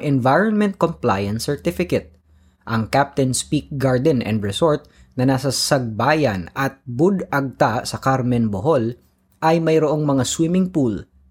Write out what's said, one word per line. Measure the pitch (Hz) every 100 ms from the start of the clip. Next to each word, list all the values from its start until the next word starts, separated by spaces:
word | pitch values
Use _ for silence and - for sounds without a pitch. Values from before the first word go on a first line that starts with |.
| 147
environment | 139 127 151 214 214 208 -
compliance | 165 160 123 98 101 113 -
certificate. | 143 175 175 175 120 - _ _ _ _ _ -
Ang | 113 107
Captain's | 135 143 - 131 123
Peak | - 151 - 143
Garden | 131 127 156 120
and | 101 110 101
Resort | - 165 147 - _ _ -
na | 131
nasa | 127 139
Sagbayan | - - 143 117 107 127 156 135 95 80
at | - 135 - 131
Budagta | 120 180 190 - 139 135 - 131 120 -
sa | 117
Carmen, | 135 131 123 120 113
Bohol, | 98 127 147 113 120 _ _ _ _
ay | 160 170
mayroong | 160 160 151 151 151
mga | 139 123
swimming | - 165 185 185
pool, | 165 123 95 - _ _